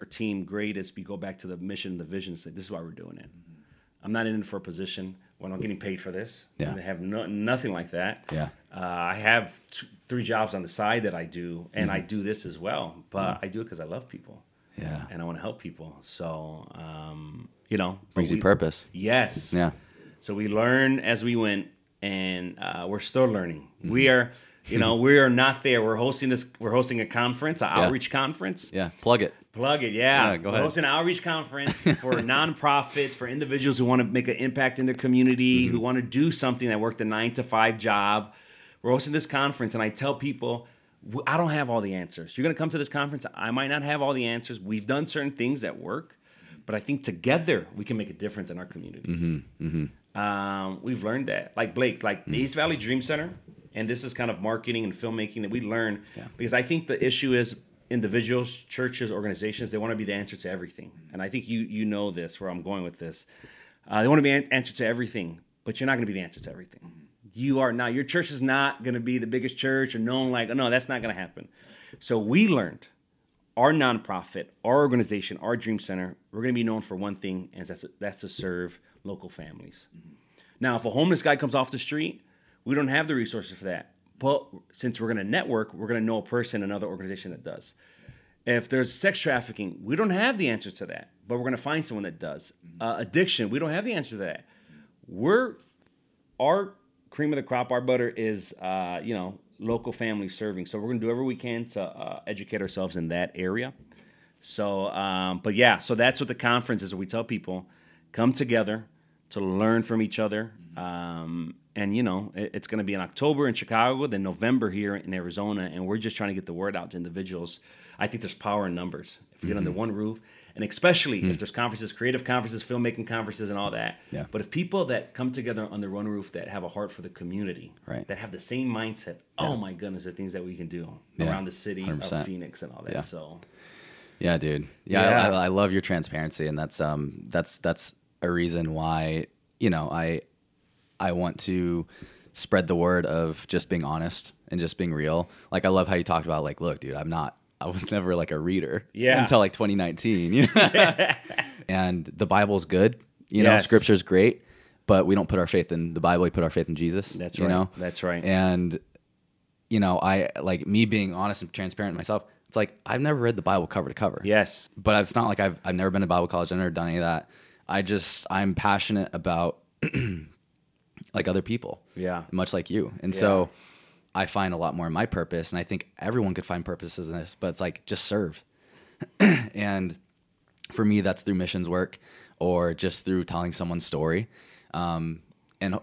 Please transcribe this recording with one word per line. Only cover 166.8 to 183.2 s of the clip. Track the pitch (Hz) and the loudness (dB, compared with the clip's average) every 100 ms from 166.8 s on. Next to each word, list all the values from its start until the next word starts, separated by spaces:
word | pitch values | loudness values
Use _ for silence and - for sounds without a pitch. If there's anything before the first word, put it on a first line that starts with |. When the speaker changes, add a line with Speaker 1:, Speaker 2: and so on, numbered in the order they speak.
| 85 | -2
Speaker 2:
any | 85 | 0
of | |
that. | 85 80 - - - _ - | 0 0 -4 -16 -20 _ -4
I | 98 | -2
just, | 95 101 85 - - | 0 0 0 -4 -2
I'm | 95 98 | 0 2
passionate | 87 104 101 - 104 92 | 2 4 2 2 0 0
about, | 85 87 85 85 - _ _ | -2 0 0 0 -2 _ _
<clears throat> | 165 - 123 87 78 - _ _ _ _ _ - - | -4 -2 -2 -4 -10 -18 _ _ _ _ _ -20 -4
like, | 98 92 | -2 2
other | 92 | 2
people. | 90 117 - - _ | 0 -4 -6 -14 _
Speaker 1:
Yeah. | - 92 87 82 | -6 -4 -4 -2
Speaker 2:
Much | 92 92 | -2 0
like | 95 82 | -2 0
you. | 104 73 - | -2 -2 -4
And | 95 | -4
Speaker 1:
Yeah. | 95 | 4
Speaker 2:
so | 104 95 87 - - - _ _ _ | 6 6 4 -2 -20 -20 _ _ _
I | 92 95 | -2 0
find | 101 95 | 0 0
a | 85 | 0
lot | 82 | -2
more | 82 85 | -2 -2
in | |
my | 80 117 | 0 0
purpose, | 92 85 85 82 | -2 -2 -4 -4
and | 87 | -4
I | |
think | 85 95 - - | -4 -6 -8 -8
everyone | 95 120 101 | -2 0 0
could | 90 90 | 0 -4
find | 87 | -4
purposes | 85 85 85 - 82 | -4 -8 -8 -8 -8
in | 85 | -8
this, | 82 - | -8 -6
but | 92 | -6
it's | 80 | -2
like, | 90 - - | -4 -6 -6
just | 95 | -4
serve. | - 104 90 78 - | 0 0 0 -4 -16
<clears throat> | _ _ _ _ _ - - | _ _ _ _ _ -10 6
And | 202 151 110 98 101 98 92 85 _ _ _ _ _ _ - | 6 6 0 -4 -2 0 -2 -6 _ _ _ _ _ _ -8
for | - | 2
me, | 107 104 | 4 6
that's | 95 92 | 4 0
through | - | 0
missions | 95 90 95 85 | 0 0 -2 -2
work | 90 90 - - - - - | 0 -2 -6 -20 -20 -20 -2
or | 90 87 87 | 2 2 2
just | 82 95 - | 0 -2 -2
through | - 92 | 0 0